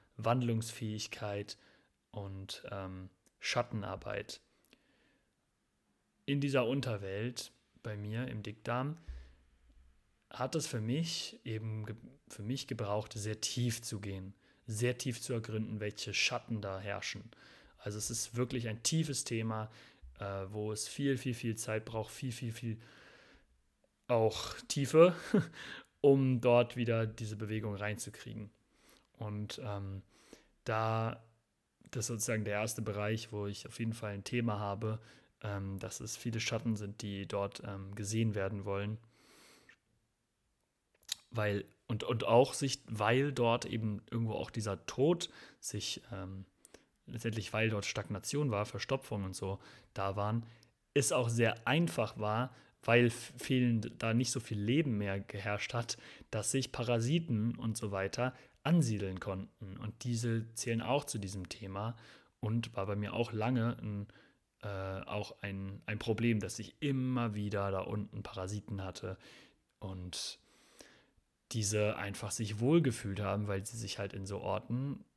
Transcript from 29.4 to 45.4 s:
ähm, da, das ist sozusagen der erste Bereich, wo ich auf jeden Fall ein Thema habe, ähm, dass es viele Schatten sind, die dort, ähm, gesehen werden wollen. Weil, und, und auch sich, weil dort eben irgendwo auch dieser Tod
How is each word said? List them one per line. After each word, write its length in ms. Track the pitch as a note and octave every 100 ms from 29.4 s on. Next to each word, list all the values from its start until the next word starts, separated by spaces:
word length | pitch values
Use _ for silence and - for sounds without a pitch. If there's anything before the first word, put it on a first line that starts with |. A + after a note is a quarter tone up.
| G#2 -
ähm, 400 | G#2+ G2+ G2 G2 - - - - _ _
da, 600 | - A2 A2 A2 A2+ - - _ _ _ _ _ -
das 140 | B2+ A2
ist 20 |
sozusagen 380 | A#2 - A2 G#2
der 100 | G#2
erste 260 | G#2+ -
Bereich, 500 | A2 G2+ G#2 A2 -
wo 160 | G#2 G2+
ich 200 | G2+ -
auf 120 | -
jeden 140 | A2+
Fall 200 | A2+ G#2+
ein 100 | G2+
Thema 360 | - B2 A#2 G#2
habe, 400 | G#2 G2+ A2 A2 - - - _
ähm, 380 | G#2+ G2+ G2 G2
dass 200 | G2+ -
es 180 | - -
viele 220 | A#2+ A2
Schatten 360 | - A2+ A#2 G#2+
sind, 260 | G2+ G2+
die 260 | G#2+ G2 G2
dort, 340 | G#2 G2+ - -
ähm, 300 | G2 F#2+ G2+
gesehen 400 | G2+ A2+ A2+ G#2
werden 300 | F#2+ G#2 G2+
wollen. 320 | G2 G#2 A2+ - _ - - - - - - _ _ _ _ _ _ _ _ _ _ _ _ - - -
Weil, 340 | A2+ G#2 G2+ - - -
und, 160 | A2+
und 220 | - A2+ -
auch 280 | A#2 C#3
sich, 280 | - C#3 - -
weil 440 | A2 G#2+ B2 C#3+
dort 340 | C3 A#2 A#2+ -
eben 360 | A#2 A2 G#2 -
irgendwo 240 | A#2 A2+
auch 180 | G#2+ -
dieser 340 | - G#2+ G2 -
Tod 440 | - C#3+ F3 - -